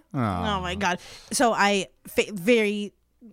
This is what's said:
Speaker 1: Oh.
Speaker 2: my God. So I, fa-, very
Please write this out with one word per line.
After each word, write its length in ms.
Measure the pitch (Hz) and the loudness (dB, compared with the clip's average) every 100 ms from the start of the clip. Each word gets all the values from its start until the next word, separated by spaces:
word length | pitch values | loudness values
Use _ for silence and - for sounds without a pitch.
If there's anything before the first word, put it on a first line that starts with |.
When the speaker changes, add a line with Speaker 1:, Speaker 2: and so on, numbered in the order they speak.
| _ | _
Speaker 1:
Oh. 460 | 143 113 90 208 196 | -2 -2 0 -2 -4
Speaker 2:
my 140 | 180 | -4
God. 240 | 190 190 180 - - - | -2 -2 -2 -8 -20 -8
So 220 | 214 247 | 0 2
I, 320 | 202 202 202 175 _ - | 4 2 2 -2 _ -8
fa-, 240 | - 156 | -2 -2
very 600 | 202 180 233 208 208 202 _ _ _ 226 | -2 2 4 4 -2 -8 _ _ _ -20